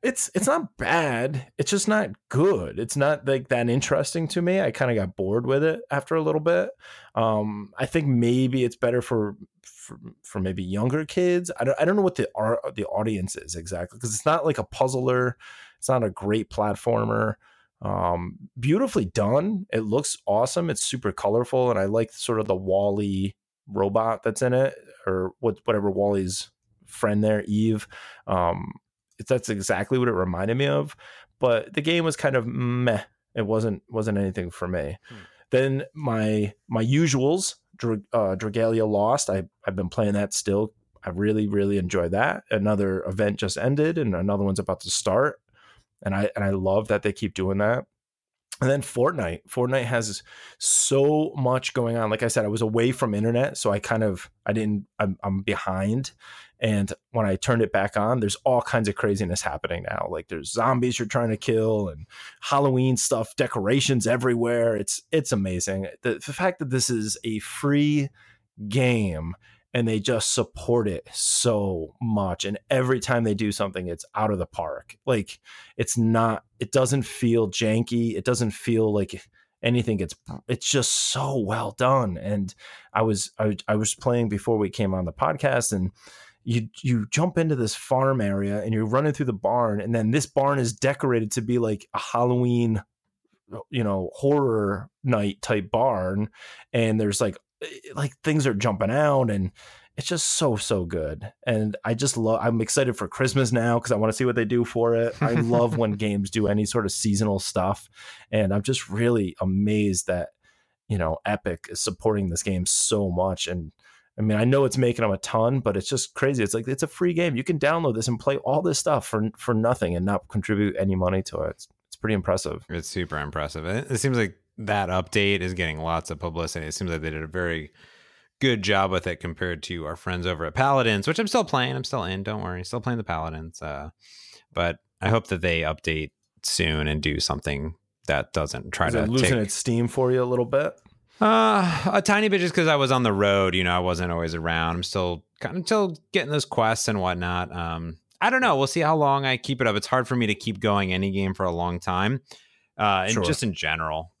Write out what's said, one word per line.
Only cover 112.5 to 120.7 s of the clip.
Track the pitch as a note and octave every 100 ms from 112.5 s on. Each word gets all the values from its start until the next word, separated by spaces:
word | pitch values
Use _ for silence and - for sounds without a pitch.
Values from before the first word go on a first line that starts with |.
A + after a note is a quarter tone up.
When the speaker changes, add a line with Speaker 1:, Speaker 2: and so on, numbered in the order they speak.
| F#2 F2+
Speaker 1:
so | - - G#2+ G2
much. | F2+ F#2+ F2+ -
And | F2+ D#2+ _ _ - _ -
I |
mean, | G#2+ G#2
I |
know | A#2 C#3 C3+
it's | C3
making | A#2+ A#2+
them | A2
a | G2
ton, | - A2+ A2+ C3+
but | A#2 G2
it's | -
just | C3+ -
crazy. | - C3+ C3
It's | G#2
like, | A#2 A#2
it's | C3+
a | D#3
free | - F3+
game. | E3+ F3 B2
You | C3+
can | D#3+
download | C#3+ E3 D#3 A2
this | A#2
and | A#2+
play | - C#3
all | - C#3+
this | F3 -
stuff | - C#3+ -
for, | A2+ G#2+ -
for | -
nothing | A2 A2+ B2+ F2 F2
and | F#2
not | G2+ -
contribute | G#2+ F#2+ G#2 G#2